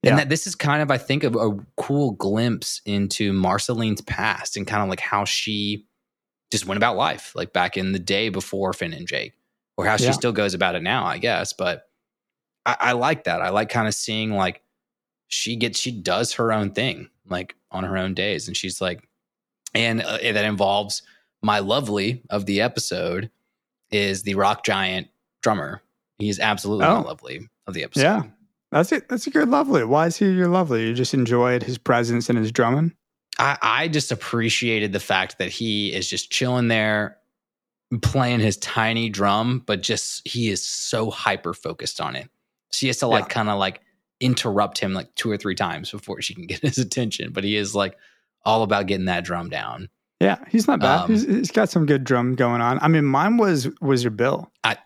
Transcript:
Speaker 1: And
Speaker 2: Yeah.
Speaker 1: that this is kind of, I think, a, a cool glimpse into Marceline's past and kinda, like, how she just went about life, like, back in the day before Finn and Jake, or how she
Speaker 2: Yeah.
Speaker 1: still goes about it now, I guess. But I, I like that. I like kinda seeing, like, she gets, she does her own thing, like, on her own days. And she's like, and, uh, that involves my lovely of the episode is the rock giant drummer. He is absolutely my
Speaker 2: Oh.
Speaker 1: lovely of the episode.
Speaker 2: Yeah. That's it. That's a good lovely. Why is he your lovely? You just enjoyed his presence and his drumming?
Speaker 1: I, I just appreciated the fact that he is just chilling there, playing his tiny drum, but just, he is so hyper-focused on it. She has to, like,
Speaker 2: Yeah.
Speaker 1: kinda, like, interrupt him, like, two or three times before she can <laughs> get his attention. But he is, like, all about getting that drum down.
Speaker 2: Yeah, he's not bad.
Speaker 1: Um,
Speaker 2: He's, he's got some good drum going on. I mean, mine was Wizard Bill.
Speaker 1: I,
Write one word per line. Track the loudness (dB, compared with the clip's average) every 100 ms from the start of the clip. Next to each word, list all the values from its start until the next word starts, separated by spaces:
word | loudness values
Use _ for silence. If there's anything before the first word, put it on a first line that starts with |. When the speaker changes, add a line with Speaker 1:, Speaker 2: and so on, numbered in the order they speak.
Speaker 1:
And | 6
Speaker 2:
Yeah. | 6
Speaker 1:
that | 4
this | 0 -2
is |
kind | -2 0 2
of, | 2
I | 0
think, | 0 0
a, | 2
a | 2 0 -2 -8 -10
cool | -2 0 0
glimpse | 0 -2 0 0 -2 -6 -8
into | -4 -2 -2 0 0
Marceline's | 2 2 0 -2 -2 0 -2
past | -4 -2 -2 -2 -6 -8
and | -4
kinda, | -2
like, | -2 -4
how | -2 -2
she | 0 -4 -4 -4 -4 -4 _ _ _ _ _ _ _
just | -4 -2
went | 2
about | 2 2
life, | 0 -2 -10
like, | -8 -4
back | 0 0 0
in | -2
the | -2
day | 0 0 0
before | -4 -6 -4 -4
Finn | -2 -6
and | -8 -8
Jake, | -6 -8 _ _ _ _ -4
or | 0
how | 2
she |
Speaker 2:
Yeah. | 2
Speaker 1:
still | 2 0
goes | 0 -2
about | 0 0
it | 0
now, | -2 -2 -2
I | -2
guess. | -2 -2 -2
But | -4 -4 -4 _ _ _ _ _ _ _ _ -4
I, | 0
I | 2
like | 2 0 0
that. | -2 -2
I | 0
like | 0 0
kinda | 0 0
seeing, | -2 -4 -4 -2
like, | 0 0 -2 _ _ _ _ _ _ _
she | -6 -4 -2
gets, | -2 -2
she | -4
does | -4 -2 0 -2
her | -2 0
own | 0 0
thing, | -2 -4 -4 -14 _ _
like, | -8 -8 -16 _
on | -6
her | -4 -2
own | -2
days. | -2 -2 -2 -4
And | -6
she's | -6 -4
like, | -4 -4 _ _ _ _ _ _ -6
and, | -2 0 0
uh, | -2 -2
that | 0 2
involves | 0 2 2 2 -2 -8 -10 _ _ _
my | 0 2
lovely | 2 0 0 -2 -2 -4 -4
of | -4 0
the | 0
episode | 0 -2 -6 -4 -4 -4 -6 _ _ _ _ _ _
is | -2 0 -2
the | -2
rock | 2 2 2
giant | 0 0 0 -2 -8 _ _ _
drummer. | -2 0 -4 -10 _ _ _ _
He | -4
is | 0
absolutely | 0 0 -2 2 2
my | 2
Speaker 2:
Oh. |
Speaker 1:
lovely | 0 -10 -12 -14 -14 _ -12
of |
the | -10
episode. | -6 2
Speaker 2:
Yeah. | 2 2 -2 _ _ _ _
That's | 0 2
it. | 0 -2
That's | -6 -2
a |
good | 0 2
lovely. | 2 2 2
Why | 4 2 2
is | 2
he | 2
your | 4 4
lovely? | 2 2 0 0
You |
just | 0 0
enjoyed | 2 2 4 4 2
his | -2 -6
presence | 2 2 2 0 0
and | 0
his | 2
drumming? | 4 4 4 2 -2 _ _ _ 0
Speaker 1:
I, | 0 2
I | 0 2 0
just | -2 -2
appreciated | -4 -2 0 0 0 0 0 0
the | -2
fact | 0 0 0 -4
that | -6
he | -4 -2 -2 -2
is | -4 -4
just | -6 -4
chilling | -2 0 2 2
there, | 2 2 0 -2 -8 _ _ _ _ _ _ _ 0
playing | 2 2 2 4
his | 2 0
tiny | -4 0 0 0 -2
drum, | 0 2 4 2 -2 -2
but | -2
just, | 0 -2 -4 -8 -8
he | -2 -2
is | -2
so | -4 -6 -4 -2 -2
hyper-focused | 0 -2 -2 -4 -8 -10 -8 -8 -6
on | -8 -8
it. | -14 _ _ _ _
She | -2 -2
has | 0
to, | 2
like, | 2 2
Speaker 2:
Yeah. |
Speaker 1:
kinda, | -2 0 0
like, | 0 -4 _ _ _ _
interrupt | 0 2 2 2 0 0
him, | -4
like, | -4 -6
two | -6 -4
or | -2
three | -4
times | -2 -2 -2 -10
before | -12 -12 -8
she | -8
can | -8 -10
<laughs> |
get | -2
his | -2 0
attention. | -2 -2 -2 -4 -6
But | -4
he | 0 0
is, | 0
like, | 0 -2 -4 _ _ _ _
all | 2 2
about | 4 2 2
getting | 0 0
that | -2
drum | -2 -6 -6
down. | -8 -8 -10 -14 _ _ _
Speaker 2:
Yeah, | 2 2 0
he's | 2 4
not | 4
bad. | 4 4
Speaker 1:
Um, | 4
Speaker 2:
He's, | 2 4
he's | 0 2
got | 2 2
some | 2 2
good | 2
drum | 2 2 2
going | 2 2 2
on. | 2 2
I | 4
mean, | 4
mine | 4 4 4 4
was | 4 2 0 -4
Wizard | 2 2 2 0
Bill. | 0 0 -6 _
Speaker 1:
I, | -2 -2